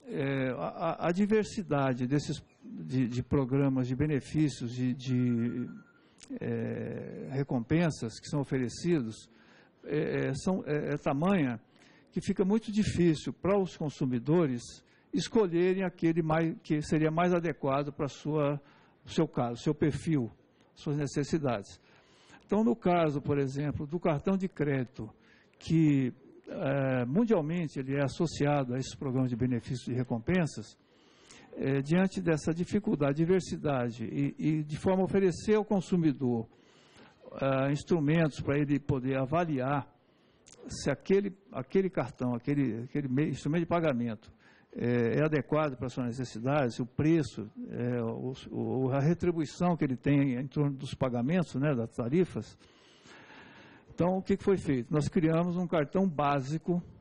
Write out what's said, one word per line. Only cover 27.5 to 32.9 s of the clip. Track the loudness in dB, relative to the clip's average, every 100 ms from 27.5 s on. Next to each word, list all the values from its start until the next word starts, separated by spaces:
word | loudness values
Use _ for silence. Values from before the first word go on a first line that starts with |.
| -2 -4 -4
ele | -4
é | 0
associado | 0 0 -2 0 2 2 0
a | -4
esses | -6
programas | -6 -2 0 0
de | 0
benefícios | 0 0 -4 -6 -4
e |
recompensas, | -4 -2 -2 0 2 2 -4 -14 -18 _ _ _ _ -20 -20 -16
é, | -4 -2 0
diante | 2 4 2 0
dessa | 0 0 0
dificuldade, | -2 0 -2 0